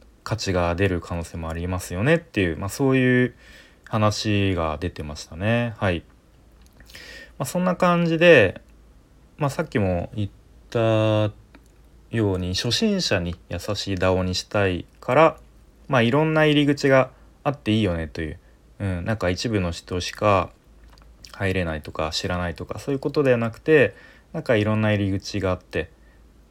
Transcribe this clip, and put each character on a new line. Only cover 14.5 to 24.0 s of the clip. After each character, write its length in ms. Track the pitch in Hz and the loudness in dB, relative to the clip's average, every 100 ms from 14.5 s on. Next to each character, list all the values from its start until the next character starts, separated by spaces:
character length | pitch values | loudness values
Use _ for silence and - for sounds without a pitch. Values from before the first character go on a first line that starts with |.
| 104 98 | -2 0
い 180 | 87 - - | -2 -8 -10
か 160 | - 135 | 0 4
ら、 220 | 160 - - - - - - | 4 2 -10 -20 -20 -20 -2
ま 120 | 131 | 2
あ、 20 | |
い 100 | 117 | 4
ろ 120 | 143 | 2
ん 100 | 160 | 2
な 120 | 156 156 | 2 4
入 200 | 147 143 | 4 2
り 0 | |
口 240 | 143 139 | 2 4
が 220 | 135 131 - - - | 4 4 -4 -20 -8
あ 80 | 147 | -6
っ 60 | 139 | -4
て 140 | 107 | 0
い 80 | 107 | 0
い 40 | |
よ 120 | 101 82 | 0 -2
ね 140 | 80 | -6
と 120 | 82 | -8
い 80 | 78 | -10
う、 100 | 78 - _ _ - | -10 -18 _ _ -8
う 60 | 101 | -6
ん、 200 | 87 98 | -4 -4
な 80 | |
ん 40 | 107 | -2
か 120 | 90 | -2
一 180 | 90 123 | -2 -2
部 140 | 107 | -2
の 100 | 87 | -2
人 300 | 85 - 90 | -6 -8 -6
し 100 | - | -6
か 380 | - 107 95 82 - _ - - - - - - | -2 2 2 0 -8 _ -20 -20 -20 -20 -20 -20
入 220 | - 98 | -6 -2
れ 100 | 90 | -2
な 120 | 82 78 | -2 -6
い 40 | |
と 120 | 80 | -8
か 160 | - 78 | -6 -6
知 160 | - 90 | -4 -4
ら 100 | 90 | -4
な 120 | 87 | -6
い 60 | 82 | -8
と 100 | - | -12
か、 140 | - | -10
そ 120 | - | -6
う 20 | |
い 40 | 139 | -4
う 20 | |
こ 120 | 156 | -2
と 120 | 151 | 0
で 80 | 135 | 2
は 60 | 117 | 2
な 140 | 117 | 0
く 100 | - | -4
て、 340 | - 156 113 - | 4 4 4 0